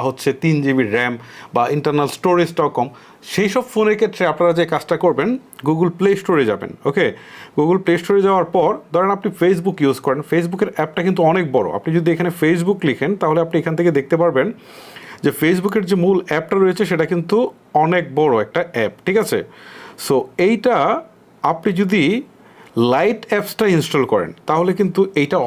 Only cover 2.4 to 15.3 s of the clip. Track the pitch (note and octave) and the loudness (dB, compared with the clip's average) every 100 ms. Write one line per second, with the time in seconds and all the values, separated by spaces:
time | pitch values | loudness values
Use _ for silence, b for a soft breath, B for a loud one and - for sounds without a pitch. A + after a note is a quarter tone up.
2.4 | E3 E3+ D3 - B2+ B B B - - | 2 0 -2 -2 -6 B B B -8 -2
3.4 | G3+ B3+ B3 G#3+ G#3+ G#3 A3 - F3 D3+ | 0 -2 -2 0 0 2 -2 0 -2 2
4.4 | F3 E3+ D#3+ D#3 - E3 F3+ C#3 F#3+ C4 | 2 2 0 -2 -2 0 0 2 -2 -2
5.4 | - - C#3 D#3+ F3 F3 G3 G3 - D#3+ | -8 -8 -2 0 0 0 0 0 0 2
6.4 | A2+ F#2+ F#2 F#2+ C#3 F#3 B2+ - B B | 2 0 -6 -6 -4 0 -2 -2 B B
7.4 | B - D#3 F#3+ F#3+ F3 F3+ G3+ G3 F#3+ | B -2 2 2 2 0 2 2 4 2
8.4 | E3+ F#3 E3 B3+ - E3+ F#3+ G3 G3+ - | 2 0 0 -2 -4 0 0 -2 -4 0
9.4 | F3 F#3+ F#3 E3+ C#3 C3 C#3+ C3+ - E3 | 2 2 -2 0 0 2 -2 -2 -2 -2
10.4 | E3+ F#3+ F#3+ - D#3 - F#3 F3+ D#3+ F#3 | -2 -2 -4 -2 -4 -2 -2 2 2 2
11.4 | D#3+ B2+ F2 F#2 D#3+ E3 E3+ E3 F3 F3 | 0 -2 -2 -4 -2 0 0 0 -2 0
12.4 | D#3 F3 F3 F#3+ D3+ A#2+ D3 G3+ D#3+ D#3+ | 0 2 0 0 0 0 -2 -2 0 0
13.4 | E3 E3 E3 D#3+ F3 C#3 C3+ E3 E3+ C3 | 0 -2 -2 0 2 0 0 0 2 2
14.4 | F#3 - B B B B B B C#3+ | -2 -4 B B B B B B -4